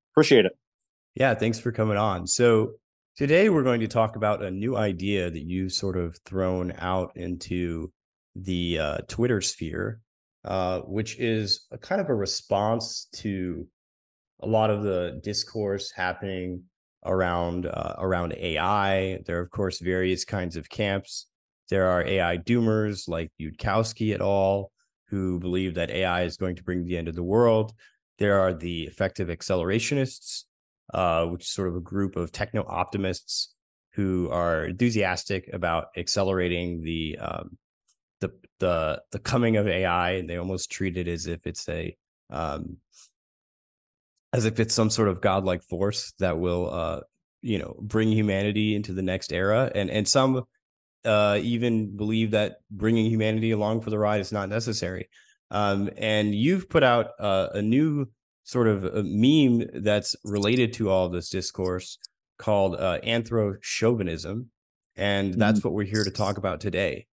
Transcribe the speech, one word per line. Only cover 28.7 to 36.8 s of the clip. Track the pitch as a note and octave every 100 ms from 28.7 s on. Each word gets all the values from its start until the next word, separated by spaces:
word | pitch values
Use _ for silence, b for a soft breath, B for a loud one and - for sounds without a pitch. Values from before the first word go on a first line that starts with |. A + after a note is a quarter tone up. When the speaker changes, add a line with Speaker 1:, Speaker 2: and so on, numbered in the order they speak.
| E2+ C#2
Speaker 2:
effective | - G2 - E2+
accelerationists, | E2 - F2+ E2+ A2+ - C#3+ C3 - - - - _ _ _ -
uh, | - F2 E2 E2+
which | F2+
is | -
sort | - F#2
of | F2+
a |
group | E2+ G2+ G2 F#2
of | E2+
techno-optimists | - G2+ G#2+ - E2+ F#2 G2 F#2+ E2+ - - - _ _ _ _
who | G2+ F#2+ F#2 F2
are | F2 E2+ D#2+
enthusiastic | E2 F#2+ A#2+ A2 F#2 F#2 - F#2+ -
about | F#2 E2+ E2 - F2
accelerating | - G#2 G2 F#2 F2+ F2 F2 E2+